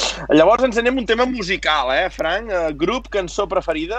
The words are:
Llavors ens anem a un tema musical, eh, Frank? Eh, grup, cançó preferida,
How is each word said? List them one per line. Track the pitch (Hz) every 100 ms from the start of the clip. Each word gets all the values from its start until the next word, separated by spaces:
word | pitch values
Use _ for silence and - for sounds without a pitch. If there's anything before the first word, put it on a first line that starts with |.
| - - 160 151
Llavors | 165 233 254
ens | 220
anem | 233 262
a |
un | 220
tema | 226
musical, | 254 254 180 190 165 151 127
eh, | 139 180
Frank? | - 160 190 226
Eh, | 185 160
grup, | 147 175 247 -
cançó | 202 175 - 202
preferida, | 190 165 156 165